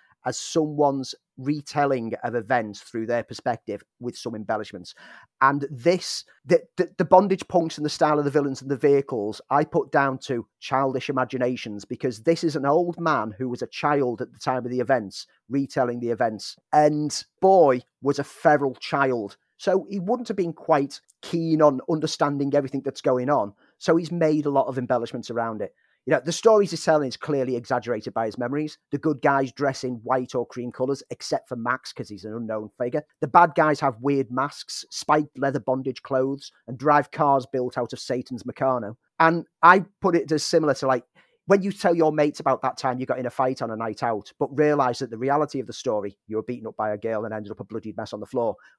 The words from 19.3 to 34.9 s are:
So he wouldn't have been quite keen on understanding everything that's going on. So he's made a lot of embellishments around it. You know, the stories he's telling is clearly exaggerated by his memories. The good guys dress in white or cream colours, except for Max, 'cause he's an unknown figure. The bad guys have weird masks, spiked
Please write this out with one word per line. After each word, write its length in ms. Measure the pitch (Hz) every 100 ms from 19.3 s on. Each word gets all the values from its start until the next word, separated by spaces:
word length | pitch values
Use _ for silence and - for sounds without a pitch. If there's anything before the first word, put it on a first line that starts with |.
| - _ -
So 300 | 190 190 -
he 100 | 202
wouldn't 280 | 180 240 233
have 100 | 190
been 160 | 175
quite 480 | 160 - 147 139 - _ _
keen 400 | - 170 165 156
on 180 | 151 131 -
understanding 640 | 160 160 - 147 143 143
everything 300 | 143 135 135 135
that's 160 | -
going 300 | 143 127 127
on. 220 | 139 104 - _ _
So 160 | - 165
he's 160 | 165
made 340 | 175 156 151 143
a 60 |
lot 160 | 139 120
of 100 | 131
embellishments 540 | 123 123 113 123 110
around 320 | 117 113 110
it. 100 | 98 _ _ _ -
You 60 |
know, 80 | 143 139
the 60 |
stories 400 | - 226 214 190
he's 120 | 165
telling 260 | - 156 135
is 60 | -
clearly 400 | - 143 127 120
exaggerated 560 | 123 123 117 113 117
by 140 | 113 113
his 140 | 123
memories. 400 | 120 143 151 - _
The 80 | 143
good 240 | 156 139
guys 300 | 143 139 135
dress 320 | - 139 135
in 180 | 127 120
white 320 | 117 131 127
or 140 | 127 117
cream 240 | 127 120
colours, 320 | - 127 139 -
except 360 | - - 143 -
for 80 | 120
Max, 380 | 117 127 -
'cause 160 | - 107
he's 160 | 101 107
an 80 |
unknown 380 | 113 113 110 107 -
figure. 240 | 123 147 - -
The 80 | 143
bad 260 | 180 175
guys 260 | 165 156 143
have 200 | 139 110
weird 300 | 135 139 117
masks, 520 | 127 139 - - -
spiked 480 | -